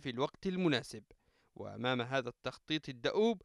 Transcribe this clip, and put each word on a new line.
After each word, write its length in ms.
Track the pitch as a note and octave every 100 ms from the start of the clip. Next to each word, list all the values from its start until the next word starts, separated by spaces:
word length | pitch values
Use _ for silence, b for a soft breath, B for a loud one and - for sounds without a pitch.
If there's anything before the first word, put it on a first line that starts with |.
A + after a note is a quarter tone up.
في 80 | C#3
الوقت 380 | A#2 D3 - F#3+
المناسب. 560 | F#3 F3 B2 - A2 - - _ _ _ -
وأمام 460 | G2+ G2+ B2 B2+
هذا 280 | A#2+ C3+ A#2+
التخطيط 600 | - B2+ - - D#3 -
الدؤوب 520 | B2 C3+ G3 A3 G3+